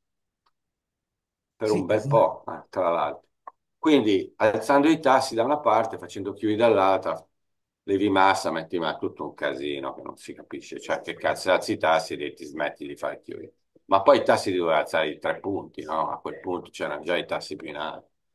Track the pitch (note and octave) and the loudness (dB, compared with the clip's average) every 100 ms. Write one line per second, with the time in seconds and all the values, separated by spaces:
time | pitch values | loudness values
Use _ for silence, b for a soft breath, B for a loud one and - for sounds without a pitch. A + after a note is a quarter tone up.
0 | _ _ _ _ _ _ _ _ _ _ | _ _ _ _ _ _ _ _ _ _
1 | _ _ _ _ _ - A2 G2+ F2 G#2+ | _ _ _ _ _ -4 0 0 2 0
2 | C3 A#2 F#2 - - E2+ - - F2+ E2 | 2 4 4 0 -12 -14 -8 -2 0 0
3 | D2 - _ _ - - _ _ D#3 C#3+ | -2 -6 _ _ -20 -20 _ _ 4 4
4 | G#2+ F#2+ - - G#2+ A2 - C#3+ D3+ D#3+ | 4 2 0 0 2 2 4 4 4 4
5 | C3+ C3 - A2+ A#2+ D3 A#2 A2 A2+ - | 4 2 2 0 0 0 2 2 0 -6
6 | F2+ G#2 F#2+ G2 G#2+ G#2+ A#2 G2+ F#2+ F#2+ | -12 -8 -8 -4 -2 4 4 6 4 2
7 | F2 D#2+ - _ _ _ _ _ - G2 | 0 -6 -10 _ _ _ _ _ -2 0
8 | G2+ F#2+ F#2+ F#2 E2+ D#2+ D#2+ F2+ D#2+ - | 2 4 4 4 0 -4 -4 -4 -4 -4
9 | F2+ D2+ D2+ - D2 C2+ D2 C#2 C2+ C2 | -6 -8 -12 -6 -6 -4 -6 -6 -8 -10
10 | - C#2 - - - F2 - - - - | -14 -16 -18 -18 -14 -16 -14 -12 -6 -6
11 | - - E2+ D#2 F#2 F2 - F#2+ D#2+ D#2+ | -6 -6 -4 -2 0 0 0 -2 2 2
12 | - D2 D2 - D2+ D2 D2 - C#2+ C#2+ | 0 -6 -8 -10 -12 -6 -6 -8 -14 -8
13 | - - - - - _ _ _ - G2 | -8 -8 -14 -16 -16 _ _ _ 0 4
14 | - B2+ - A2 G#2 F2+ E2 D#2 D2 E2+ | 6 6 4 2 0 0 2 0 0 0
15 | D#2 C#2+ D#2+ D#2+ G2 F#2+ - - D#2 D#2+ | -2 -4 -6 -4 -4 -6 -8 -14 -6 -4
16 | D#2+ - - - F#2 F2+ - - D#2+ D2 | -4 -6 -10 -10 -8 -8 -8 -8 -8 -6
17 | D#2 F2 E2 D#2+ - D2+ D#2 D2 D#2 - | -2 -2 -2 -6 -6 -12 -12 -10 -10 -10
18 | - _ _ | -18 _ _